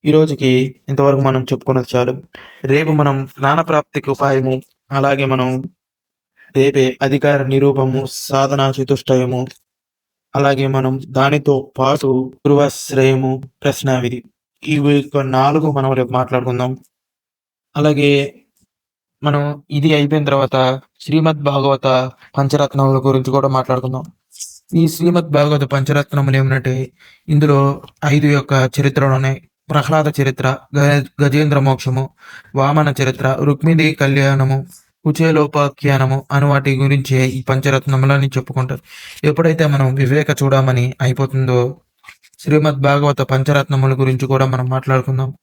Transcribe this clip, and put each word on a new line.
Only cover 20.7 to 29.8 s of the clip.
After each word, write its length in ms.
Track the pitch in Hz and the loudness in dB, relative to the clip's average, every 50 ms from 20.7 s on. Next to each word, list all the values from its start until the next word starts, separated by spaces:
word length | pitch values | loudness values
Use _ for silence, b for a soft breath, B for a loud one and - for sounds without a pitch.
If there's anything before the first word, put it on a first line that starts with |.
| 131 135 _ _ _ _ - | -2 -4 _ _ _ _ -6
శ్రీమద్ 400 | - 156 156 156 160 156 147 143 | -2 0 2 2 2 0 0 -2
భాగవత 440 | 143 139 139 135 139 139 135 - 135 131 127 127 131 - b b b b | -2 -2 0 0 0 -2 0 0 0 0 0 -2 -4 -10 b b b b
పంచరత్నముల 640 | - 139 135 139 147 143 139 - 139 135 135 135 135 131 | -2 0 0 0 0 0 -2 0 0 2 2 2 2 2
గురించి 240 | 139 131 131 131 135 | 2 0 0 0 0
కూడా 160 | 131 139 135 | 0 0 0
మాట్లాడుకుందాం. 580 | 139 131 131 127 - 127 127 123 127 131 127 156 - _ _ _ _ B B B B B B _ _ - | 0 0 -2 -2 -2 -4 -4 -2 -6 -8 -8 -10 -12 _ _ _ _ B B B B B B _ _ 0
ఈ 120 | 165 165 | 2 2
శ్రీమద్ 420 | 156 156 - 170 175 175 175 165 160 143 | 2 0 0 0 2 2 2 0 0 0
భాగవత 280 | 143 147 147 151 143 139 127 143 | 0 2 2 2 0 -2 -2 -2
పంచరత్నములు 640 | 135 131 - 143 143 143 _ - 143 139 139 135 | -2 0 0 0 0 -2 _ -2 0 0 2 2
ఏమిటంటే, 540 | 135 139 131 131 131 127 131 127 131 131 - _ b b b b b b | 2 2 0 -2 -2 -2 -4 -4 -4 -6 -10 _ b b b b b b
ఇందులో 320 | - 156 147 151 143 143 139 139 139 139 135 - - _ _ - | 0 2 2 4 4 4 4 2 2 0 -4 -10 -20 _ _ -2
ఐదు 220 | 147 139 147 143 | 0 2 2 4
యొక్క 260 | 147 143 143 - - 143 135 131 131 - - | 2 2 0 0 0 0 0 0 0 0 -2
చరిత్రలు 340 | 131 139 135 - 135 139 131 | -2 0 0 0 0 2 0
ఉన్నాయి. 200 | 131 135 131 135 - _ _ _ _ _ - | 0 0 -2 -4 -6 _ _ _ _ _ -2
ప్రహ్లాద 380 | - 147 | -2 -2